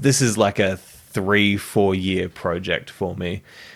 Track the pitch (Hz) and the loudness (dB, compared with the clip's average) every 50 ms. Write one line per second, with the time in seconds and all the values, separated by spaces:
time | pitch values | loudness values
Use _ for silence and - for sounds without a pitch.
0 | 135 139 131 - 131 117 104 110 107 98 - - 101 95 95 - - - - - | 0 2 2 2 2 2 2 2 2 2 2 0 0 0 -2 -4 -10 -16 -20 -20
1 | - - - 107 95 98 104 104 104 101 101 98 - - - 110 101 98 95 95 | -18 -10 -6 -4 0 2 4 4 4 4 2 0 -2 -2 0 2 2 2 2 0
2 | 92 95 92 92 92 90 - - - 90 85 90 95 92 82 - - - - - | 0 0 -2 -2 -2 -4 -6 -6 -4 -4 -4 -4 -4 -4 -4 -4 -6 -8 -10 -6
3 | 98 90 90 95 90 87 95 95 - - - - - - - | -6 -6 -6 -6 -6 -6 -6 -8 -10 -14 -20 -20 -20 -20 -20